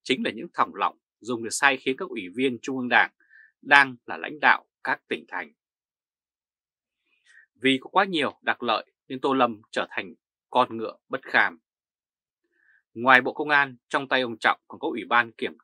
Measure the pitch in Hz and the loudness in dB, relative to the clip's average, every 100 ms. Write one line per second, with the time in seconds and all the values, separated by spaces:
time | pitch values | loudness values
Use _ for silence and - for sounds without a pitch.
0 | - 131 220 104 127 - 104 87 90 - | -4 -4 -4 -8 -10 -4 -4 -2 -6 -6
1 | _ _ 107 120 110 - 143 135 - 131 | _ _ -8 -8 -6 0 0 0 -4 -6
2 | - 117 92 104 135 117 - 131 123 117 | -8 -10 -10 -4 -4 -4 -6 -8 0 2
3 | 92 - _ - - _ - 143 135 120 | 2 -2 _ -20 -20 _ 4 4 4 0
4 | - 85 - 151 135 - - _ - 135 | -12 -10 -10 0 2 2 0 _ -6 -6
5 | _ 90 71 92 80 _ _ _ _ _ | _ -8 -8 -12 -12 _ _ _ _ _
6 | _ _ _ _ _ _ _ _ _ _ | _ _ _ _ _ _ _ _ _ _
7 | _ _ _ - _ _ 127 131 - 185 | _ _ _ -20 _ _ 0 0 0 0
8 | 196 170 123 - - 110 120 107 - _ | 0 0 -4 -4 -4 -4 -2 -2 -4 _
9 | - 131 147 131 120 107 113 - - - | -14 -6 -2 2 0 -2 -10 -8 -6 -8
10 | 98 82 _ _ _ 123 123 113 107 - | -10 -14 _ _ _ -2 0 -2 -10 -12
11 | _ - - 123 101 82 _ _ _ _ | _ -12 -2 0 0 -2 _ _ _ _
12 | _ _ _ _ _ _ _ _ _ 113 | _ _ _ _ _ _ _ _ _ -2
13 | 123 127 127 - 151 143 139 123 _ 151 | 6 6 6 -2 0 2 2 -4 _ -4
14 | 135 135 123 113 117 - _ 101 156 113 | 0 0 -2 0 0 0 _ -10 -8 -6
15 | 90 120 117 - 117 - | 0 0 0 -4 -10 -8